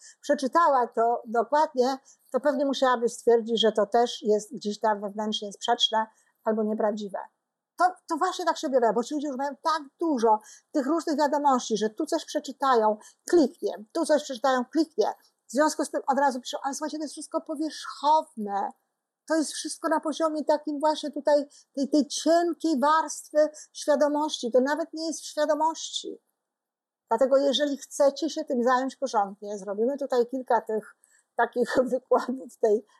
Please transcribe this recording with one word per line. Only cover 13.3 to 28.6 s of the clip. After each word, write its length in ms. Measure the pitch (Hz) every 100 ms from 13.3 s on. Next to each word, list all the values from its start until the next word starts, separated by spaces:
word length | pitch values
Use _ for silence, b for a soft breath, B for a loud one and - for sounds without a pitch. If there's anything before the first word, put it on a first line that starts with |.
kliknie, 540 | 349 262 - 202 175 214
tu 120 | 330
coś 180 | 320 302
przeczytają, 420 | 294 247 277 262 247
kliknie. 420 | 311 311 - 202 - b _ -
W 20 |
związku 320 | 240 302 -
z 60 | -
tym 100 | 311 -
od 120 | 262
razu 220 | 277 254
piszą: 180 | - 294
„Ale 120 | 269
słuchajcie, 240 | 269 302 302
to 60 |
jest 80 | 302
wszystko 280 | - - 320
powierzchowne. 1300 | 320 294 311 - - - 285 311 - - 202 196 226 - _ _ _ _ -
To 80 | 320
jest 160 | 285
wszystko 360 | - 311 - 330
na 120 | 311
poziomie 440 | 320 277 320 311
takim 360 | 294 302 302 294
właśnie 300 | 311 311 302
tutaj 360 | 294 285 294 285 b b -
tej, 120 | 277
tej 180 | 302 294
cienkiej 760 | - 302 339 349 311 320 285
warstwy 680 | 285 320 330 - - 302 208 B B
świadomości. 800 | - - 285 294 294 302 - 240
To 80 | 254
nawet 320 | 262 302 320
nie 140 | 320 320
jest 140 | -
w 60 | -
świadomości”. 920 | - 302 302 320 320 - - - - _ _ _ _ _ _ _ _ -
Dlatego 280 | 226 262 269
jeżeli 400 | 277 254 294 277
chcecie 540 | - - 285 277 320
się 140 | -
tym 200 | 302 247